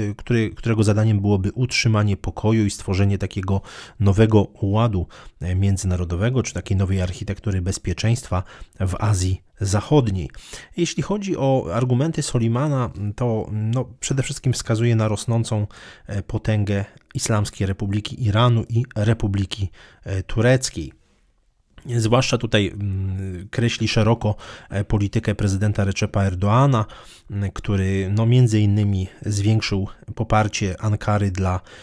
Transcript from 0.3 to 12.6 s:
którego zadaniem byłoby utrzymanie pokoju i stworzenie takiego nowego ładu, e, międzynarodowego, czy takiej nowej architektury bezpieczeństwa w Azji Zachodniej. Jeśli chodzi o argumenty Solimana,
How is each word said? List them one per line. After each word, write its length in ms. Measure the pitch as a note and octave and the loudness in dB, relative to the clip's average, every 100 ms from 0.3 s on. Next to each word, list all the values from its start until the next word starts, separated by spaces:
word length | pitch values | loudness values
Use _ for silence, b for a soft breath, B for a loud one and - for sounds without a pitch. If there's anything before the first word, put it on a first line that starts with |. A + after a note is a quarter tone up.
| A#2+ G#2+ | 0 0
którego 340 | - A#2 A2 | -2 0 2
zadaniem 360 | G#2 G#2 A2 G#2+ | 4 4 4 4
byłoby 320 | G2+ G2+ G2 | 4 2 0
utrzymanie 640 | - B2+ - A2+ G#2+ G#2 G2 | -2 -2 0 2 2 2 0
pokoju 500 | - - A2 A2+ G#2 | -4 -2 2 2 2
i 40 | |
stworzenie 480 | - - F#2+ G2 G2 | -2 -2 0 2 0
takiego 420 | F#2+ - F#2 G2 B B B - | -4 -4 -2 -2 B B B 0
nowego 460 | G#2+ F#2+ A2 G#2+ - - | 2 6 6 6 2 -2
ładu, 440 | G2 G#2 A#2 G2 - B B - | 0 2 2 0 -4 B B -8
e, 140 | F2 | -2
międzynarodowego, 880 | F#2 G2 F#2+ F#2+ F2+ F2 F2 A2+ B2+ | 0 2 2 0 -2 -2 -2 0 0
czy 120 | - | -2
takiej 220 | F2 - G2 | -6 -2 0
nowej 260 | F#2+ F#2+ | 2 0
architektury 600 | F2+ - G2 G2 G#2 F#2+ | -2 -4 -8 -6 -4 -2
bezpieczeństwa 800 | F2+ F#2+ - F2 A2 A#2+ - F#2 B B B - | -2 -4 -6 -2 0 0 -2 -4 B B B -6
w 140 | F2+ - | -4 -2
Azji 440 | G#2+ F#2+ F#2 F#2 _ - | 0 0 0 -2 _ -6
Zachodniej. 680 | G2 G2+ - D3+ A#2 F#2+ C#2+ B B B B - | -2 -2 2 2 4 -2 -6 B B B B -4
Jeśli 260 | F3 - | -4 -4
chodzi 340 | C#3+ G#3 G3 D#3+ | -4 -4 -4 -2
o 300 | C3+ C3 - | 0 0 0
argumenty 500 | G#2+ B2 B2 D#3+ D#3 | -2 0 2 0 -2
Solimana, 680 | - B2 A2+ A#2 | -4 0 0 0